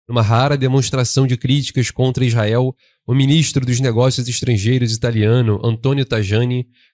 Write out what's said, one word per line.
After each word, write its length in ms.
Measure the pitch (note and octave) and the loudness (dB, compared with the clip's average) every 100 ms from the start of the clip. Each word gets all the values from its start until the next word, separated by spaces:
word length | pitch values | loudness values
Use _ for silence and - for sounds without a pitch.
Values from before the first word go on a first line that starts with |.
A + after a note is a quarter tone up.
| - | -4
Numa 160 | A#2 | 0
rara 360 | G#2+ A#2 C#3 C#3+ | 2 2 2 0
demonstração 680 | C3 C3+ A#2+ C3 A#2+ C3 C3 | 0 0 0 -2 0 0 0
de 120 | B2+ | 0
críticas 520 | B2+ D3 B2+ C3 A#2 | 0 0 -2 -4 -4
contra 360 | - C3 A#2+ B2 | -2 -2 0 0
Israel, 500 | A2+ G#2+ A#2 B2+ - _ _ - | 0 0 0 -2 -4 _ _ -2
o 80 | C3 | 2
ministro 500 | C3+ D#3+ C#3+ C#3 B2 | 4 2 2 -2 -2
dos 140 | A#2+ | -2
Negócios 480 | C3+ A2+ C3 B2+ A#2+ | 0 2 0 0 -4
Estrangeiros 640 | A#2 B2+ G#2+ A2 B2+ A#2 | -4 -2 0 0 0 0
italiano, 680 | A2+ A#2+ A2+ G#2+ B2 A2+ G2+ | -2 -2 0 2 2 2 0
Antonio 400 | A#2 A2+ C3 C#3 | -2 -2 -2 -2
Tajani, 640 | C3 A2 G2 G#2+ B2 B2+ B2 _ _ | -2 -2 0 0 0 -4 -6 _ _